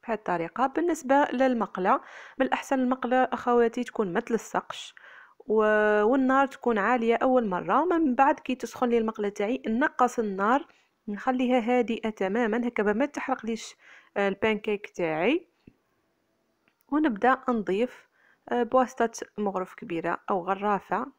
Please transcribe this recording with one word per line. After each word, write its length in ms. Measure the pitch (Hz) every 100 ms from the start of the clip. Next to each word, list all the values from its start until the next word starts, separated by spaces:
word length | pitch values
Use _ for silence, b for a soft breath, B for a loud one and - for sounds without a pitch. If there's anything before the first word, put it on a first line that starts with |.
بهذه 160 | - 214
الطريقه. 480 | - 175 165 - 269
بالنسبه 480 | 262 339 330 247 269 294
للمقله، 680 | 247 262 240 202 - 185 262 B B B B
من 80 | 262
الاحسن 340 | - - 262
المقله 360 | 254 254 240 254
اخواتي 680 | 254 240 - 240 240 233
تكون 280 | 240 - 208
ما 80 | 175
تلصقش 760 | 233 226 - - - - - - B B B B
و-، 640 | - 214 214 214 214 208
والنار 440 | 208 269 262 269 277
تكون 320 | - - 226
عاليه 380 | 196 254 226 233
اول 320 | 262 254 226
مره. 360 | 180 160 220
من 300 | 330 339 320
بعد 260 | 240 269 302
كي 140 | -
تسخن 340 | 254 233 - 247
لي 100 | 233
المقله 300 | 220 220 202
تاعي 340 | 202 208 262 -
نقص 520 | 226 302 - 247 247
النار، 480 | 220 190 202 262 - b b _ -
نخليها 500 | 202 - 254 254 254
هادئه 520 | 220 247 226 226 220
تماما 580 | 214 190 208 233 226 240
هكا 140 | 233
باه 100 | 208
ما 140 | 208 285
تحرقليش، 680 | 285 - 262 220 226 - - B B B -
آه، 120 | 202
البانكيك 640 | 196 220 214 214 208 -
تاعي. 580 | - 170 156 180 330 - _ - _ _ _ _ _ _ _ _ _ _ _ _
ونبدا 500 | 285 311 208 240 254 -
نضيف، 600 | 240 185 190 247 - _ b b b -
آه، 140 | 240
بواسطه 640 | 233 262 247 - 233 233 - -
مغرف 360 | 208 185 185
كبيره 460 | - - 165 165 - -
او 160 | 202 175
غرافه 600 | 190 202 202 - 185 269